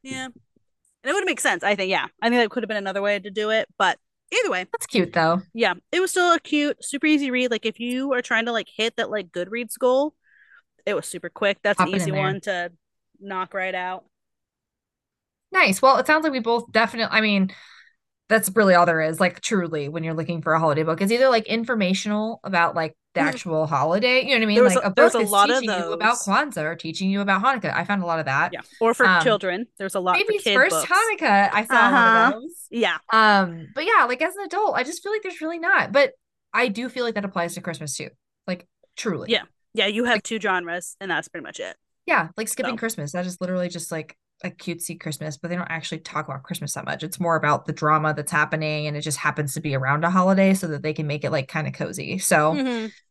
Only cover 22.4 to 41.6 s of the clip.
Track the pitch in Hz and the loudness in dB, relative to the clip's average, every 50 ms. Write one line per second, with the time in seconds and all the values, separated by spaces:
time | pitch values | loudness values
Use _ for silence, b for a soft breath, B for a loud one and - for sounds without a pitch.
22.4 | - - 190 175 170 170 - 170 160 156 - _ _ _ _ 175 160 156 160 240 | -10 -2 2 2 2 2 2 -2 -4 -4 -6 _ _ _ _ 0 0 0 0 -4
23.4 | - 180 160 156 160 151 160 139 139 156 170 202 220 247 254 254 254 262 269 233 | -6 -4 -2 -2 0 0 0 0 2 2 2 2 2 4 2 2 2 2 2 2
24.4 | 220 214 208 - - 202 185 175 - 196 190 - - 233 233 233 226 196 202 202 | 2 4 6 6 6 6 6 4 2 2 4 6 6 6 6 4 0 2 4 4
25.4 | 202 285 240 262 254 220 202 180 170 165 165 170 214 220 247 240 - 202 196 240 | 6 6 4 0 0 0 -2 -2 -2 -4 -4 0 2 2 2 2 0 0 2 2
26.4 | 294 294 208 170 151 156 170 165 - 165 160 - 196 190 196 202 202 202 196 190 | 2 0 -4 -4 -4 -4 -6 -6 -8 -8 -6 -4 -2 -2 0 0 2 2 0 2
27.4 | 208 262 269 240 185 156 - - 175 180 202 196 180 170 165 160 156 156 135 139 | 2 0 0 0 -2 -4 -2 -2 -2 -2 -2 -2 0 -2 -2 -2 -2 -2 0 0
28.4 | 165 185 - 143 - - - - 226 226 247 - 254 196 - 175 - 247 220 196 | 0 -2 -4 -10 -14 -16 -6 0 0 0 4 4 4 4 6 4 4 4 2 2
29.4 | - 185 175 190 240 _ _ _ 196 190 - 202 180 185 180 349 415 453 427 403 | 0 -4 -4 -4 -6 _ _ _ -10 -6 -4 -2 0 2 2 2 2 0 -2 -2
30.4 | - 240 202 185 269 370 359 160 - - 349 381 440 453 427 - 320 262 208 196 | 0 2 4 4 4 4 2 0 0 2 2 2 2 2 0 -2 2 2 4 4
31.4 | 202 - - 208 220 226 254 240 233 240 262 254 233 226 226 226 226 247 294 226 | 4 4 2 -2 -2 2 4 4 4 6 6 6 6 6 6 6 4 4 2 -2
32.4 | 254 330 - - - - - 233 220 185 165 160 _ _ 226 220 220 214 208 196 | -10 -16 -16 -18 -20 -10 -4 0 0 0 0 -4 _ _ 4 6 6 8 6 6
33.4 | 190 175 165 165 160 - - 269 311 370 466 381 277 240 247 254 311 349 370 392 | 4 0 -4 -10 -14 -10 -8 -6 0 2 4 4 4 4 2 -2 -2 -4 -4 -6
34.4 | 403 349 - 381 427 381 - - 247 269 339 - - 392 427 427 427 381 339 - | -10 -6 -2 0 0 0 0 0 -2 -4 -8 -10 -6 -6 -6 -4 -6 -8 -10 -8
35.4 | 311 320 339 339 330 359 392 320 165 - 202 285 285 - - _ _ _ _ _ | -8 -8 -8 -4 0 2 2 2 2 2 4 4 4 4 0 _ _ _ _ _
36.4 | _ _ - 214 247 254 196 220 247 254 - 262 240 233 220 208 202 202 190 185 | _ _ -2 0 0 0 -2 -6 -8 -8 -6 -4 -4 -4 -4 -4 -6 -6 -4 -4
37.4 | 170 170 170 185 180 185 165 - 160 147 - - 151 - _ _ _ _ _ _ | -4 -4 -6 -8 -10 -10 -10 -8 -10 -10 -10 -10 -10 -12 _ _ _ _ _ _
38.4 | _ - 180 180 - _ _ _ _ _ _ - - 240 175 143 - - 226 - | _ -8 -8 -8 -8 _ _ _ _ _ _ -8 -6 -6 -4 -6 -4 -2 -2 -2
39.4 | 107 _ _ _ _ _ _ 220 202 202 214 220 240 240 233 208 - - 226 220 | -2 _ _ _ _ _ _ -2 -2 0 0 -2 0 0 0 0 -2 -6 -8 -4
40.4 | 214 208 185 180 175 170 170 180 175 - - _ 196 190 165 151 156 - _ 170 | -2 0 -2 -2 -2 -4 -8 -8 -10 -12 -16 _ -6 -4 -4 -4 -4 -8 _ -14
41.4 | 131 78 - - | -14 -14 -12 -10